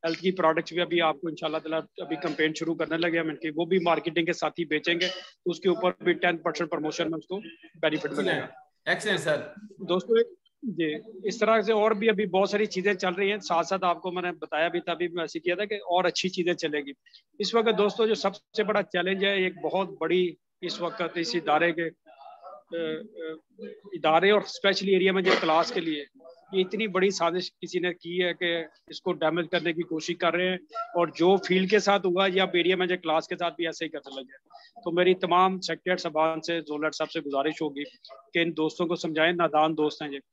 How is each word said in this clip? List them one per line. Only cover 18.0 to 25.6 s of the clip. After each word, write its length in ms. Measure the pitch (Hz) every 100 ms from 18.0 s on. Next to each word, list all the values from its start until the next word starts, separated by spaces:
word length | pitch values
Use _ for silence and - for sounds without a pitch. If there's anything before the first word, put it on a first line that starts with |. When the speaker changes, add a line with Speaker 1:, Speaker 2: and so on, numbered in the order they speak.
| 220
Speaker 1:
जो 80 |
सबसे 500 | 202 196 190 _ -
बड़ा 180 | 202 214
challenge 420 | 202 180 175 196
है, 180 | 196 196
एक 200 | 185 185
बहुत 360 | 156 170 190 190
बड़ी 360 | 160 180 180 156 _ _
इस 180 | 175 175
वक्त 340 | 175 160 170 175
इस 180 | 165 180
इदारे 360 | 151 151 170
के, 100 | 160
अ, 1200 | 165 - _ - - - - - _ 170 160 156
अ, 340 | 214 - 160 160 _ _ - - -
इदारे 360 | 170 156 160 190
और 120 | 208
specially 460 | 196 - 196 190 190
एरिया 240 | 185 185
में 100 | 190
जो 180 | 185 170
class 300 | 170 156